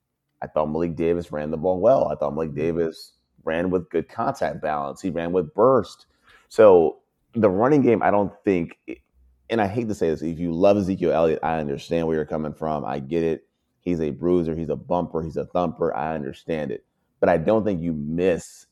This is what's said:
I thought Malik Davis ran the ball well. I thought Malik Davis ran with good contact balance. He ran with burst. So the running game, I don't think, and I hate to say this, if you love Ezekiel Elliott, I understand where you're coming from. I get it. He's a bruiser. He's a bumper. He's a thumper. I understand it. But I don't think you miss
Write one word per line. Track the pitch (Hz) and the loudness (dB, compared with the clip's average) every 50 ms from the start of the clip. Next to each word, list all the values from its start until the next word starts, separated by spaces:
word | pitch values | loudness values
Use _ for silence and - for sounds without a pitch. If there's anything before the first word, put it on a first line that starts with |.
| _ _ _ _ _ _ _ _ - | _ _ _ _ _ _ _ _ -14
I | 71 | -6
thought | - 76 76 | -2 -2 -2
Malik | 76 76 80 87 87 82 | -2 -2 -2 -4 -4 -4
Davis | 69 82 82 87 87 85 - | -2 0 0 0 -2 -4 -6
ran | - 76 76 76 80 | -8 -8 -8 -6 -6
the | |
ball | 78 76 90 92 92 | -4 -2 -2 0 2
well. | 90 113 135 135 - - | 4 4 4 4 2 0
I | 76 | -2
thought | 73 73 71 71 | -4 -4 -4 -4
Malik | 73 82 80 71 | -4 -6 -6 -4
Davis | 73 76 85 82 82 82 82 80 - - - _ _ _ _ _ _ _ | -4 -4 -2 -2 -2 -2 -4 -4 -8 -16 -20 _ _ _ _ _ _ _
ran | 80 80 82 87 92 | -4 -4 -2 -2 0
with | 87 92 82 - | -2 -2 -2 -4
good | - 82 80 - | -4 -4 -4 -4
contact | - - 117 143 131 - - 73 73 85 | -6 -6 -4 -4 -4 -2 -4 -6 -4 -4
balance. | - 78 76 73 71 69 67 - | -6 -4 -4 -4 -6 -8 -8 -8
He | - 95 | -8 -6
ran | 76 82 82 85 90 | -4 -4 -4 -2 -2
with | 92 85 76 - | -2 -2 -2 0
burst. | - 107 127 135 123 95 - - - _ _ _ _ _ _ _ _ _ _ | 2 4 4 4 4 2 -2 -8 -20 _ _ _ _ _ _ _ _ _ _
So | - - 110 107 95 87 80 73 - - _ _ _ _ _ _ - | 4 8 10 10 10 10 8 4 2 -4 _ _ _ _ _ _ -2
the | 120 104 104 | 2 2 2
running | 90 95 113 131 151 147 | 4 2 2 4 4 4
game, | 127 123 113 98 - | 4 4 4 4 4
I | 90 | 2
don't | 98 104 104 92 - - _ | 2 2 2 0 -4 -4 _
think, | 104 98 87 85 82 - - _ - 58 - _ _ _ _ _ _ _ _ _ - | 0 0 2 0 -4 -8 -14 _ -16 -16 -16 _ _ _ _ _ _ _ _ _ -4
and | 113 113 107 | -2 0 0
I | 98 | 0
hate | 95 127 117 107 | -2 -2 -4 -4
to | 104 | -2
say | - 92 82 | -2 0 0
this, | 80 - | 0 0
if | 73 80 85 78 | -2 -6 -6 -4
you | 87 85 82 | -4 -4 0
love | 82 92 101 101 | 2 4 4 4
Ezekiel | 104 98 90 95 85 87 82 73 | 4 2 0 -2 0 0 0 2
Elliott, | 78 82 82 78 - - | 2 2 2 2 0 -2
I | 78 82 80 | -2 -2 -2
understand | 78 73 69 69 - - 82 82 82 | -4 -4 -6 -8 -6 -4 -4 -2 0
where | 80 80 | 0 -2
you're | 78 76 | -2 -2
coming | - 87 78 78 76 76 | -4 -6 -6 -6 -6 -8
from. | - 80 78 78 76 67 | -8 -6 -6 -4 -4 -6
I | 52 67 71 | -6 -8 -8
get | 69 67 76 85 82 | -6 -4 -2 -2 0
it. | 82 80 - - _ _ _ _ _ _ _ _ | 0 -2 -4 -6 _ _ _ _ _ _ _ _
He's | 90 87 80 | -4 -4 -2
a | 80 76 | -2 -4
bruiser. | 67 65 - 87 87 90 85 80 80 | -6 -4 -2 0 2 2 0 0 -4
He's | 80 82 73 | -6 -6 -6
a | 73 | -6
bumper. | 69 - - 90 87 87 78 - 82 80 | -8 -6 -4 -4 -2 -2 -4 -6 -6 -6
He's | 82 73 | -6 -6
a | - 73 | -8 -8
thumper. | - - 90 90 82 80 - 87 82 - | -6 -4 -2 -2 -2 -2 -2 -2 -2 -2
I | 58 71 78 80 | -4 -4 -6 -6
understand | 78 71 67 - - - - 85 78 76 67 55 | -6 -8 -8 -12 -12 -8 -6 -6 -6 -6 -6 -8
it. | - - _ _ _ _ _ _ _ | -10 -12 _ _ _ _ _ _ _
But | - 95 | 2 2
I | 87 85 | 2 2
don't | 80 87 107 113 101 | 2 2 0 2 0
think | 90 98 85 | 0 -2 -4
you | 80 85 82 | -4 -4 -6
miss | 76 73 73 80 85 90 95 87 - - - - - - _ | -6 -6 -6 -4 0 0 2 0 0 -4 -10 -20 -20 -20 _